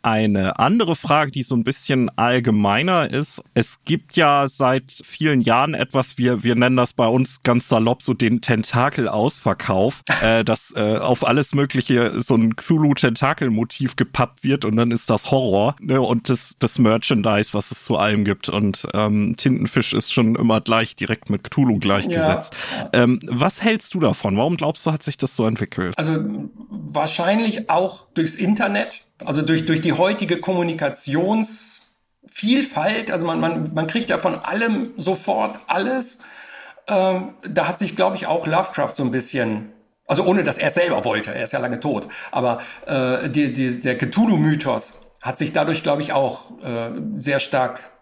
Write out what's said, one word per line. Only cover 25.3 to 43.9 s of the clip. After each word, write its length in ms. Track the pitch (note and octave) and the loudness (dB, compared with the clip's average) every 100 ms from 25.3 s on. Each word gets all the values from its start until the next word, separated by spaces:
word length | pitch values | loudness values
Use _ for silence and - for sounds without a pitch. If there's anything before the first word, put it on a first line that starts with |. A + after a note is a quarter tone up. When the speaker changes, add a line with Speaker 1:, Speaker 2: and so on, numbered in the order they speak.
| - | 0
Speaker 1:
so 80 | A2 | 0
entwickelt? 460 | - G#2+ - F#2 - | 0 -4 -4 -4 -2
Speaker 2:
Also 180 | D#3 D#3+ - - - - - | -2 -2 -4 -6 -10 -16 -16
wahrscheinlich 1000 | - D3+ D3 D#3 - E3+ G#3+ A3 G#3 - | -14 -6 -4 -2 -2 0 2 0 -2 0
auch 380 | D#3+ F#3 - _ | 0 0 -6 _
durchs 200 | - D#3+ | -2 -2
Internet. 680 | - F#3 G#3+ A3 G2+ - - _ _ | 0 0 2 0 -2 -4 -10 _ _
Also 200 | - D3 | -4 -2
durch, 240 | D#3+ D#3+ D#3+ | 2 2 2
durch 160 | D#3+ | 0
die 100 | D#3 | 0
heutige 480 | C#3+ F#3 G#3 F3 E3+ | 2 2 0 -2 -2
Kommunikationsvielfalt, 2750 | F#3+ F#3 E3+ D#3+ C#3+ - - D3 F#3 A3 G#3+ - - - _ _ _ _ _ - G#3 C4 - - F3 A3 G#3+ | 0 0 -2 -2 -4 -4 -4 -2 0 0 -2 -6 -12 -18 _ _ _ _ _ -6 0 2 2 -2 -2 -2 -4
also 160 | F3 E3 | -4 -2
man, 140 | E3 | -2
man, 340 | E3 D#3+ D#3 | -2 -2 -4
man 120 | D#3 D#3+ | -4 -2
kriegt 220 | A#3 A#3 | -4 -2
ja 100 | - | -2
von 160 | F#3 | -2
allem 580 | - - G3+ A#3 G#3 - - | -4 -6 -2 0 0 -4 -4
sofort 640 | D3 F#3 - A2 G#3+ - - | -4 -2 -2 -2 -2 -6 -4
alles. 520 | F3 G#3+ C4 A#3+ - - - - - - - - | -2 -2 -4 -6 -14 -20 -20 -20 -20 -20 -18 -2
Ähm, 460 | G3+ F#3+ F#3 F#3+ - - | 0 2 0 -6 -12 -4
da 200 | F3 E3 | -2 -2
hat 100 | F3+ | -4
sich, 180 | F#3+ - | -4 0
glaub 180 | F#3 | -2
ich, 120 | F#3+ F3 | 0 -2
auch 200 | E3 D#3 | -2 0
Lovecraft 460 | E3 F3 - C#3+ | 0 -2 -2 -4
so 80 | - | -2
ein 80 | C3 | -2
bisschen, 600 | B2+ A#2+ C3 A2 G#2+ G#2+ - _ _ - | -2 -4 -2 -2 -2 -8 -18 _ _ -2
also 180 | C#3+ | 2
ohne 180 | F3+ F#3+ | 4 2
dass 160 | D3 - | 2 0
er 100 | D3+ | 0
es 60 | |
selber 300 | F3 F3 C#3 | 2 0 0
wollte, 300 | - G#2+ - | 0 -2 -4
er 100 | B2 | -6
ist 80 | A2+ | -6
ja 60 | C3+ | -4
lange 220 | B2 C#3 | -4 -4
tot, 280 | D3+ G#2+ - - - | -2 -4 -6 -16 -6
aber, 280 | - B2 A#2 - - - | -2 0 -2 -8 -14 -4
äh, 420 | C#3 B2+ B2+ D3+ | -2 0 -2 -2
die, 240 | D3 C#3+ | 0 0
die, 280 | B2 B2+ A#2+ | 0 -2 0
der 160 | C3 | -2